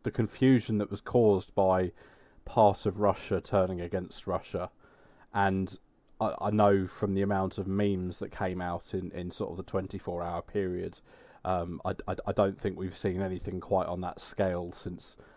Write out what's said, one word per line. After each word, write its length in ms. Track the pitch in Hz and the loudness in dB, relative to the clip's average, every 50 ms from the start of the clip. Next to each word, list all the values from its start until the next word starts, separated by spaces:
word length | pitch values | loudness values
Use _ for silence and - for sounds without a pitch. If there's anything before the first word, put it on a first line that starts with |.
the 80 | - 113 | -4 -4
confusion 680 | - - 113 101 - - 131 131 135 120 - - 113 104 | 0 0 -2 -2 0 4 6 6 6 6 4 2 0 0
that 120 | 104 - | 0 -2
was 100 | 101 - | -6 -10
caused 540 | _ - - 123 117 107 101 92 - - - | _ 2 4 6 6 8 6 4 2 -2 0
by 380 | - 98 95 92 92 92 92 - - - - - _ - _ _ - _ | 4 4 6 4 4 2 0 -4 -10 -20 -20 -20 _ -20 _ _ -16 _
part 420 | - - 120 110 101 95 - - | -2 4 6 6 6 6 4 -2
of 120 | 107 90 101 | -2 0 2
Russia 420 | 104 101 92 - - - 101 87 | 2 2 2 2 -2 -2 -2 -2
turning 400 | - - - 98 92 92 95 87 | -2 2 2 2 2 2 0 -6
against 460 | 87 85 90 92 87 - - - - | -6 -4 -4 -4 -4 -6 -12 -10 -6
Russia, 440 | 98 90 92 - - - 90 90 - _ _ - - _ _ - - - _ - _ | -4 -4 -4 -4 -6 -6 -6 -6 -6 _ _ -20 -20 _ _ -20 -20 -20 _ -20 _
and 460 | - 101 98 98 95 95 95 90 - - _ _ _ _ _ _ - _ | 0 2 2 2 2 0 -2 -4 -8 -16 _ _ _ _ _ _ -6 _
I, 140 | 117 101 67 - | -4 -2 -2 -2
I 100 | - 104 | -2 0
know 380 | 104 107 104 101 101 98 92 90 | 4 6 6 6 6 4 2 -2
from 260 | - - - 101 95 | -4 -4 -2 0 2
the 80 | 95 | 0
amount 360 | 101 101 101 95 95 90 - - | 2 2 2 0 0 -2 -4 -6
of 100 | 92 95 | -4 -2
memes 500 | 95 101 104 101 98 92 92 90 87 - | 0 2 2 2 2 0 -2 -6 -6 -8
that 120 | 98 90 | -10 -10
came 300 | - - 101 92 92 90 | -6 -4 -4 -4 -2 -4
out 340 | 90 87 87 87 - - - | -4 -4 -6 -6 -8 -6 -6
in, 180 | 95 90 87 | -6 -6 -6
in 180 | - 85 90 90 | -8 -8 -8 -8
sort 220 | - - 107 - | -6 -6 -8 -6
of 40 | 85 | -6
the 60 | 92 | -10
twenty-four 600 | 92 - - 95 92 95 - 95 - - 90 87 87 | -10 -4 -4 -4 -4 -4 -10 -8 -8 -6 -6 -4 -4
hour 180 | 85 87 85 | -4 -6 -6
period, 560 | - - - 104 98 92 90 90 90 87 90 - - - - - - - - - - | -8 -4 -2 -2 -2 0 -2 -4 -6 -8 -10 -14 -20 -20 -20 -20 -20 -20 -20 -8 -4
um, 360 | 90 92 87 85 87 87 - - | -2 -2 -2 -2 -4 -6 -6 -4
I, 100 | 92 95 - - - | -6 -6 -6 -6 -6
I, 80 | 95 - - | -6 -4 -4
I 60 | 104 | -2
don't 280 | 98 - 101 98 98 - | 2 2 2 2 0 -2
think 160 | - 101 92 | -4 -4 -4
we've 200 | - 95 95 90 | -4 -8 -8 -8
seen 260 | - - 98 90 92 | -4 -4 -2 -2 -2
anything 380 | 98 92 92 90 - 104 92 92 | -2 -4 -4 -6 -6 -6 -8 -8
quite 260 | - - 101 92 90 | -2 0 0 0 2
on 140 | 78 90 90 | 0 -4 -4
that 200 | 92 87 - - | -6 -8 -8 -10
scale 520 | - - - - 101 92 90 87 87 87 | -14 -10 -2 0 0 0 0 -2 -4 -6
since 440 | - - - 95 87 - - - - - - - - | -10 -10 -10 -10 -10 -10 -14 -18 -20 -20 -20 -20 -20